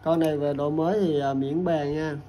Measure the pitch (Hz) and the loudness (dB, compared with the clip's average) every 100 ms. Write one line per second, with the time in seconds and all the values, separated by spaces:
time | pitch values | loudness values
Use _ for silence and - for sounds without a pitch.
0 | 160 165 160 151 143 143 147 156 165 208 | 2 2 2 0 -2 0 -2 0 0 2
1 | 180 147 139 135 139 156 175 160 143 151 | 2 2 0 0 -2 0 0 0 0 -2
2 | 156 147 | -4 -6